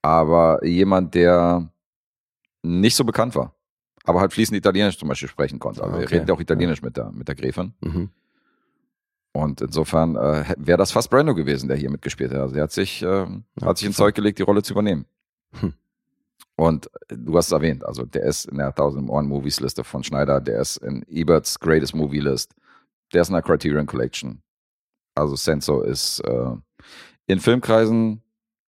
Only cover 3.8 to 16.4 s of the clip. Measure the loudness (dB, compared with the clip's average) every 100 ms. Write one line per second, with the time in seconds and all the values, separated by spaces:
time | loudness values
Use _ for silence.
3.8 | _ _ 0 2 2 2 0 2 2 2
4.8 | 0 0 -6 -6 -8 -4 -4 -2 -8 -6
5.8 | -6 -4 0 0 2 -2 0 0 0 -2
6.8 | -6 -8 -10 -10 -12 -6 -6 -4 -8 -8
7.8 | -6 -6 -6 _ _ _ _ _ _ _
8.8 | _ _ _ _ _ -4 -4 -4 -4 -2
9.8 | 0 2 2 0 0 0 -2 -4 2 4
10.8 | 4 0 2 4 4 0 0 -2 -2 -2
11.8 | -2 -6 -8 -6 -4 -2 -4 -2 -4 -2
12.8 | -4 -4 -2 -2 -2 -10 -14 -6 -2 -2
13.8 | -2 4 4 4 0 0 2 2 0 -2
14.8 | 0 -2 -6 _ _ _ _ -6 -6 -6
15.8 | _ _ _ _ _ _